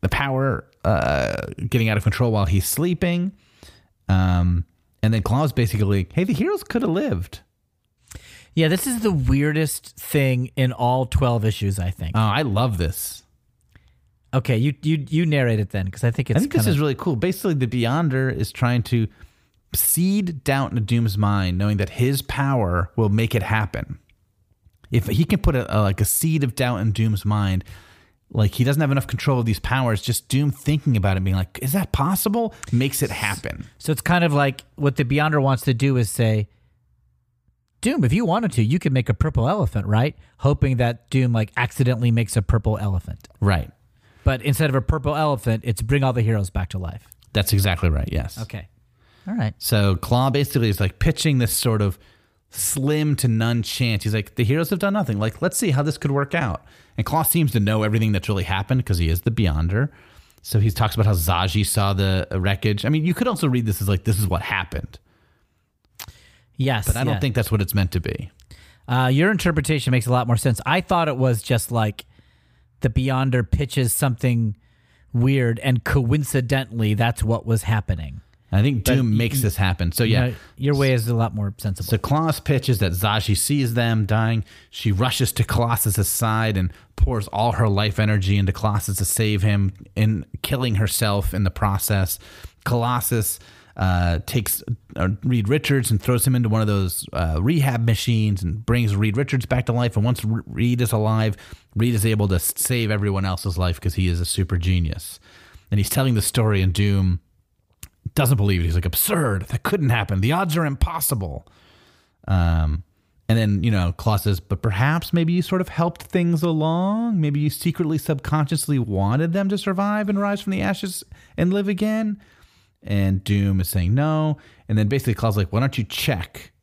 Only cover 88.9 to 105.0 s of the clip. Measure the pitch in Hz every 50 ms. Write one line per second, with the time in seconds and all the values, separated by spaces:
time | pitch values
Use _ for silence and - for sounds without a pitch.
88.9 | 98 - 101 - - - 113 107 107 101 90 104 104 101 98 98 98 - - -
89.9 | _ - 107 107 110 92 71 - _ - - - 143 131 127 123 110 98 110 98
90.9 | - - 120 107 101 101 95 - - 95 101 95 - - - 104 98 95 - -
91.9 | 107 98 95 92 - - - - - - - - _ _ _ - 123 120 117 120
92.9 | 123 123 - - - 117 104 - - - - - - - - - - - 92 92
93.9 | 90 87 87 87 85 80 - - - 127 104 - - - - - 117 - _ _
94.9 | - - 87 92 104 101 - 127 127 120 104 98 131 156 147 - 143 135 120 -
95.9 | 113 98 - - 123 120 - - 127 123 120 113 104 110 110 104 104 98 95 90
96.9 | 85 - - - - - 85 82 80 78 90 123 170 165 139 135 123 113 113 117
97.9 | 113 - - - 117 110 107 107 101 90 92 87 85 107 113 - 117 123 120 107
98.9 | 101 98 107 110 98 120 143 135 - 131 117 - 123 123 123 - 117 120 123 120
99.9 | - 113 101 117 127 - - 107 110 113 - - - - 110 120 123 120 123 113
100.9 | - 131 107 107 110 110 110 110 101 - - - - - _ _ _ 101 110 120
101.9 | 120 110 98 113 110 107 104 101 95 87 - - - - - - 127 120 113 104
102.9 | 107 104 101 101 98 98 95 95 92 - - 101 87 82 90 90 85 - - 90
103.9 | - - 90 90 87 85 87 - - - 95 85 - 87 82 92 92 90 85 78
104.9 | - 78